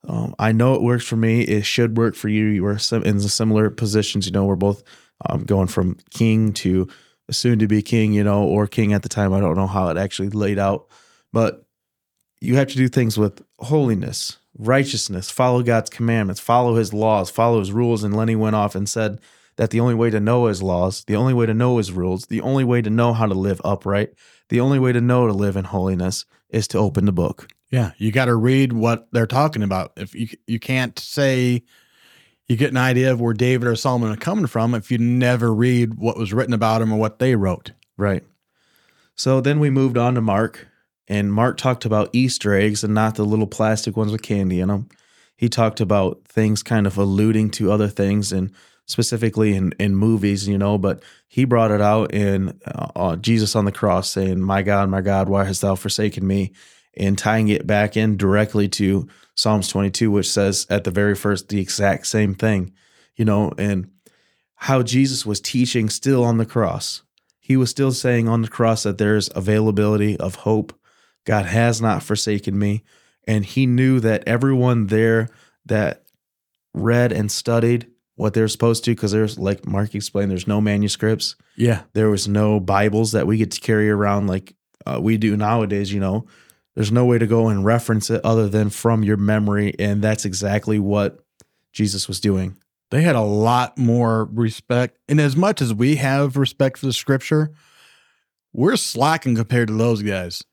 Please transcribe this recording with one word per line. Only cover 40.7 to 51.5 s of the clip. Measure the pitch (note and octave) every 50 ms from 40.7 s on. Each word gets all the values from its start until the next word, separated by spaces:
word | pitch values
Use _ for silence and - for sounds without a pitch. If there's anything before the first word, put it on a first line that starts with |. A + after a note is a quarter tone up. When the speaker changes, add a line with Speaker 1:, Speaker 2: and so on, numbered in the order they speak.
| _ _ _ _ _ _ _ _
Speaker 1:
and | G2+ G#2 G2+ G2+
Mark | G2+ G#2+ A#2 B2+ -
talked | - - C3 B2 A#2 -
about | A2+ G#2+ G#2+ G#2 -
Easter | - A#2+ C3 B2+ - - - G#2 G2+
eggs | G2 G2+ G#2+ G#2 G#2 -
and | G#2 G#2+
not | G#2+ A2 A2 G#2+
the | - G#2
little | G#2 G#2+ A2 A2
plastic | G2 - - A2 A2 A2 G#2+ - A2+ G2+
ones | A2+ A2 G#2
with | G#2+ A2
candy | - - G#2+ G2+ G2 F#2 F2+ F2+
in | F2+ F#2+
'em. | G2+ G2 A#2+ - _ _ _ _ _ _ _ _ _
He | _ - A#2+
talked | - - A2+ A2 - -
about | A2 F2+ G#2 G2+ F#2+ F#2 - - _
things | _ - A2 A2 G#2+ G#2+ G#2
kind | - - A#2 A2 G#2
of | G2 F2+ G2+
alluding | G2+ G2 F#2+ G2 G#2+ A2 A2 G#2+ G#2+ G#2+
to | - - A2 F#2+
other | G#2 G#2+ G#2+ G#2
things, | G#2 - G2+ G2 G2+ G#2 G2+ G#2
and | G#2 F#2+ F#2 G#2 - _ _ _ _ _ _
specifically | - - - A#2 - A#2+ G#2+ A#2 A2 - A2+ A2 G#2+ G2+
in, | G2 F#2+ F2 - -
in | G2+ G2+ G2
movies, | F#2+ G#2+ A2 A2+ G#2 G2 G2+ G2+ G2 G2+ G2+
you | G2+ G2
know, | G2 G2+ G#2
but | G2+ F#2 G2 - - - - - _ _ _
he | - B2 C3+
brought | B2